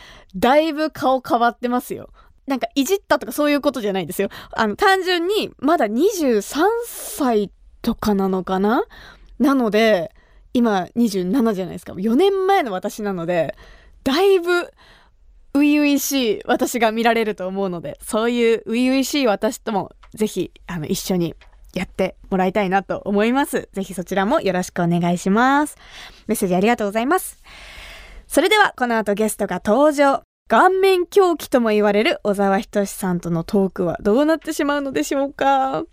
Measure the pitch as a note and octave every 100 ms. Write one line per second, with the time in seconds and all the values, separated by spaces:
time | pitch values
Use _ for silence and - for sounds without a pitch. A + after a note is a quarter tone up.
0 | - - - F#3 A#3+ D4 D#4+ D4 D#4 -
1 | C4 C4 - - A#3+ A#3+ A#3+ B3 - C3
2 | G#2 - _ _ - C4+ - - C4 G4+
3 | - D4 - - D4 C#4+ C#4+ C4 G3+ F#3+
4 | D#3 F#3 G3 - - - A3 G3+ G4 F#4+
5 | F4+ F4+ F4 G#4 C4+ - C4+ E4+ A3 A3+
6 | F#4+ G4 C#4 G#3+ - C#4 F#4+ A#4 A#4+ -
7 | - - C4+ A3 G3 - - - - -
8 | G#3+ G3 F#3+ F#3+ F3+ F#3+ G3+ C4 A#4 -
9 | - - - - C4+ C4+ A3+ G#3+ A3+ G3
10 | D#3+ - _ - - B3+ A#3 G3 F3 A#3
11 | A#3 F#3+ F3+ C4 A3+ F#3+ F3+ F3 - -
12 | G#3 B3 G4 G4 F#4 G4 C4+ F#3 G#3 -
13 | G#3 F#3 E3 F3 D3 - - - - -
14 | - C#4 G4 F#4+ E4+ F4 - _ - -
15 | _ _ - - - C#4+ D4 D4 D4 C#4
16 | - C#4 A#3 F#3 - A#3+ D#4 B3 A3+ A3
17 | A#3 A3+ G#3+ G3 F#3 F#3+ G3 F3 A2+ -
18 | - A3 A#3 A#3+ A#3 A3+ - A3+ B3+ C4+
19 | B3+ D4 B3+ G3 A3 - - G3+ - -
20 | - - G#3+ - - - - F3 C#3+ F#3+
21 | - F3+ E3+ - - - - F3+ F#3+ -
22 | F#3+ - - F#3 F#3 G#3+ F#3+ F#3+ F#3 F3
23 | - G3+ A3 C4 C#4+ - - - F#3+ F#3+
24 | F3 F#3+ G3 D#4+ F#3+ F3+ F3+ - E3+ E3+
25 | F3 F3 F#3+ G#3 B3+ C#4 D4+ - - -
26 | - - - A3 F#3+ F3+ G#3 A#3+ G#3 A3
27 | B3 F4+ - - - - - - - -
28 | - - - - E4+ G#4+ G4 - B3 A3+
29 | G#3 G3+ A3 - G#3 F3+ - A3+ D4+ C#4+
30 | C#4 C4+ - _ _ A#3 F4+ F#4+ F#4+ F#4
31 | E4+ - F#4 D#4 - B3+ A3+ G#3+ G#3 G3+
32 | B3+ - G#3 G3+ G3 G3 - G#3 G3 -
33 | F#3+ F3 F3 E3 E3 G3+ F#3+ - F3 -
34 | G#3 A3+ D4+ D#4+ - D#4 C#4+ C#4+ C#4 D4
35 | D4+ C#4+ C#4 - C4+ C4+ C4 C4+ D#4+